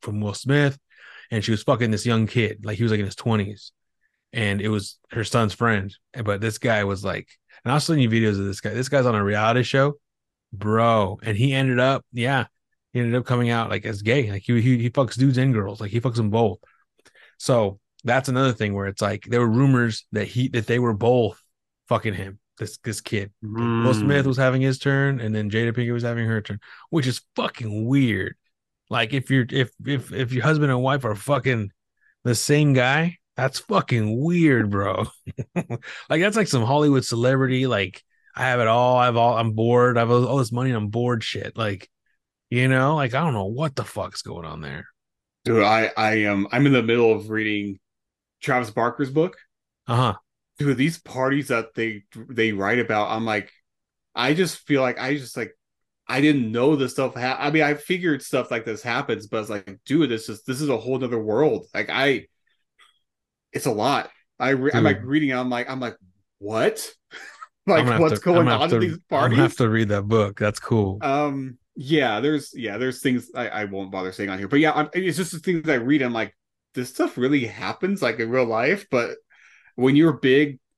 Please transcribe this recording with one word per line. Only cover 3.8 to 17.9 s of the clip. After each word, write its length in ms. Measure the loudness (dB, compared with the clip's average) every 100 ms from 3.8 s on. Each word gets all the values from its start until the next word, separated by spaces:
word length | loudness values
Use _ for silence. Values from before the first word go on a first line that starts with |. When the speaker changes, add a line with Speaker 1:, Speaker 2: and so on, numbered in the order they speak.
| _ _ _ _ _
Speaker 1:
and 280 | -4 -2 -2
it 60 | -2
was 320 | -2 -4 -16 _
her 120 | -8
son's 300 | -2 2 0
friend. 420 | 0 0 0 -2 -12 _ -8
But 180 | -4 -2
this 160 | -2 -4
guy 260 | -2 0
was, 200 | 0 -4
like, 260 | -4 -6 -10 _ _ -12
and 80 | -2
I'll 80 | -2
send 220 | 0 2
you 80 | 2
videos 280 | 2 2 0
of 60 | -4
this 140 | -6
guy. 100 | -6
This 160 | -6 -2
guy's 160 | 0 2
on 100 | 2
a 80 |
reality 400 | 0 0 2 2
show, 300 | 2 2 0 -2 _ _ _ _ _
bro, 640 | -8 0 2 4 4 0 -4
and 140 | -6 0
he 160 | 0
ended 260 | 2 0 2
up, 260 | 2 0 -4
yeah, 340 | -4 -2 0 -2 _ _ _ _
he 80 | -4
ended 160 | 0 -2
up 100 | 0
coming 240 | 0 2
out, 220 | 0 -2
like, 140 | -4 -6
as 180 | -4
gay. 260 | 0 0 0
Like, 140 | -4 0
he, 160 | 2
he, 160 | 4 2
he 120 | 2
fucks 260 | 0 -2 2
dudes 220 | 2 4
and 120 | 2
girls. 280 | 0 -2 -6
Like, 80 | -6
he 120 | -4
fucks 160 | -2 -2
them 120 | 0
both. 300 | 2 0 -2 _ _ _ _ _ _ -20 _
So 400 | 0 2 2 -4 _